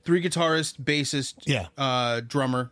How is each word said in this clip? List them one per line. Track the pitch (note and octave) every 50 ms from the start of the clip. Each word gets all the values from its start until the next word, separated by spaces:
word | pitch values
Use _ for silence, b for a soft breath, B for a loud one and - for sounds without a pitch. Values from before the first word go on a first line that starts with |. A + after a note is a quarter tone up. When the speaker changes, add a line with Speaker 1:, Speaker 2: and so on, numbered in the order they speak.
| -
Speaker 1:
Three | E3+ F3 F3+ E3+
guitarists, | E3+ - E3+ E3+ D#3+ D#3+ D#3+ D#3 - - -
bassist, | B2+ D3 D3 D3 C#3 - - C#3 B2+ - - - -
Speaker 2:
Yeah. | D3 C3+ A2 F2 - -
Speaker 1:
uh, | - C#3 C3 B2+ B2 A#2+ A#2+ A#2 A#2
drummer, | A#2 A#2 - C#3 C3+ B2+ B2+ B2+ B2 B2